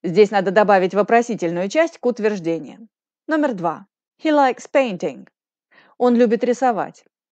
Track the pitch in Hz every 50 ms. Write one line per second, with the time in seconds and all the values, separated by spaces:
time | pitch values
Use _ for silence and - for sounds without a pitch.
0 | - 190 165 190 214 202 220 202 185 190 185 214 208 196 208 190 180 185 185 196
1 | 202 - 233 233 233 - 226 170 180 165 170 175 185 202 - 311 330 320 - -
2 | - 240 247 - 208 214 208 196 165 165 165 160 151 123 - - 233 214 _ _
3 | _ _ _ _ _ - 311 311 294 285 240 180 170 170 156 - 196 _ _ _
4 | _ _ _ _ - 311 302 294 277 262 247 - - - - 294 269 240 190 165
5 | - 160 135 131 - _ _ _ _ _ _ _ _ _ _ _ _ _ _ _
6 | 240 247 240 233 247 220 220 233 - 233 240 - 269 254 233 185 151 - - _
7 | _ _ _ _ _ _